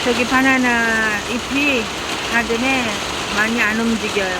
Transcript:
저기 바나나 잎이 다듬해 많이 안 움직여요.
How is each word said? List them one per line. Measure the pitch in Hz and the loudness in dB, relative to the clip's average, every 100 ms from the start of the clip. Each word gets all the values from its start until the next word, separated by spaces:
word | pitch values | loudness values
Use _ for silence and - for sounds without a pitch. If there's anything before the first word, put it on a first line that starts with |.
저기 | 254 240 240 | 0 0 2
바나나 | 262 262 262 247 240 226 226 220 208 196 | 4 4 4 4 2 2 2 0 -2 -4
잎이 | 233 - 269 285 262 202 - - - - | -6 -2 0 2 0 -2 -6 -6 -6 -2
다듬해 | 233 220 226 262 269 240 202 - - - 196 | -2 0 0 2 0 0 -4 -6 -6 -4 0
많이 | 214 233 | 0 2
안 | 214 214 | 0 2
움직여요. | 233 220 208 196 190 180 | 0 0 0 -2 -2 -4